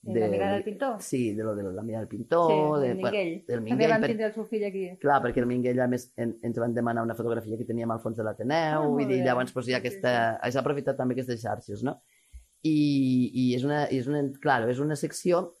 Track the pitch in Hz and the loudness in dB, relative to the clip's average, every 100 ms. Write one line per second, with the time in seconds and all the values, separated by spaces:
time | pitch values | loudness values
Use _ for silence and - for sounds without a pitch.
0 | - 226 214 202 196 202 208 202 277 214 | -4 0 2 2 0 0 -4 -4 -4 -4
1 | - 131 117 104 110 104 95 95 113 113 | -4 -2 0 -2 -2 -4 -4 -6 -6 -6
2 | 104 110 113 170 165 156 151 151 127 190 | -6 -8 0 4 4 4 4 2 2 0
3 | 123 208 175 180 - 240 214 240 226 220 | 0 0 -2 -4 -4 -4 0 2 4 4
4 | 226 220 220 220 214 220 202 190 180 185 | 2 0 -2 -4 -4 -4 -4 -4 -8 -2
5 | 143 139 123 120 120 123 123 123 123 123 | 2 4 2 0 0 0 0 2 2 0
6 | - - 120 110 117 117 120 117 117 117 | -4 -6 -6 -4 -4 -2 -2 0 -2 -2
7 | 113 113 117 113 107 113 120 117 117 113 | -2 -2 -2 -2 -4 -6 -4 -4 -2 -4
8 | 113 113 110 104 113 156 160 151 151 147 | -4 -4 -4 -4 -2 0 0 0 2 0
9 | 135 127 127 123 127 131 123 127 123 - | 0 2 2 2 0 -4 -2 -2 -2 -2
10 | 123 120 113 110 123 131 127 143 135 135 | 0 2 2 0 -2 0 0 0 -2 0
11 | 127 127 127 117 110 104 - 104 127 - | 0 -2 -4 -4 -4 -6 -8 -6 -6 -6
12 | _ _ _ - _ _ 156 151 147 139 | _ _ _ -20 _ _ 0 4 4 4
13 | 131 127 123 127 127 123 139 151 175 131 | 4 4 2 2 2 2 2 0 0 0
14 | 127 147 139 135 147 127 113 123 147 147 | 0 0 -2 0 2 2 2 0 0 -2
15 | 156 - 180 175 185 - | -4 -2 2 2 0 -10